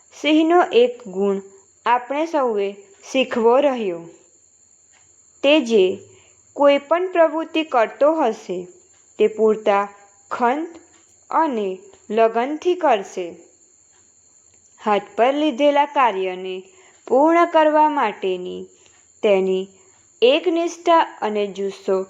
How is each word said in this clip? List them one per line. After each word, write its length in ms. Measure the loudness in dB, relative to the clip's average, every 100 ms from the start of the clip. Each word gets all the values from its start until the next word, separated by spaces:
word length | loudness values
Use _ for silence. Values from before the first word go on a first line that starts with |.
| _ -6
સિંહનો 480 | 0 2 4 2 4
એક 360 | 4 2 0 -12
ગુણ 340 | -4 -2 -2 -8 -20 _ _ -2
આપણે 400 | -2 -2 -4 -2
સૌએ 420 | -2 -2 -2 -4 -6 -18 _ -6
શીખવો 540 | -2 -2 0 2 4
રહ્યો. 400 | 2 0 -4 -8 -12 -20 _ _ _ _ _ _ _ _ _ _ _ _
તે 160 | 2 2
જે 240 | 2 2 2 -2 -12 -20 _ _ _ 0
કોઈ 220 | 2 2
પણ 340 | 0 -4 -2
પ્રવૃત્તિ 520 | 0 0 0 -6 -6
કરતો 500 | -2 -2 -2 0 0
હશે 440 | 2 -2 -4 -10 -12 -12 -20 _ _ _ -2
તે 80 | -2
પૂરતા 560 | 2 0 0 0 0 -2 -10 -20 _ _
ખંત 360 | -4 -2 -2 -6 -14 -20 _ _ _ _
અને 380 | -2 -2 -2 -6 -8 -16 _ -6
લગનથી 680 | 0 2 0 -4 -4 -4 0
કરશે. 520 | 0 0 -2 -10 -10 -12 -20 _ _ _ _ _ _ _ _ _ _ _ _ _
હાથ 200 | -4 -4 -4 0
પર 180 | 0
લીધેલા 520 | 2 -2 2 2 2 0
કાર્યને 680 | 0 0 0 -6 -6 -10 -12 -14 _ _ _ -2
પૂર્ણ 380 | 2 4 4 2
કરવા 440 | 2 2 4 2
માટેની 720 | 2 -4 -4 -6 -6 -8 -12 -16 _ _ _ _ _
તેની 440 | 0 2 0 -2 -6 _ _ _ _ _
એકનિષ્ઠા 960 | 2 2 0 -2 -4 -4 2 2 2 -4
અને 260 | -6 -4 -4
જુસ્સો 500 | -6 -8 -6 -2 -2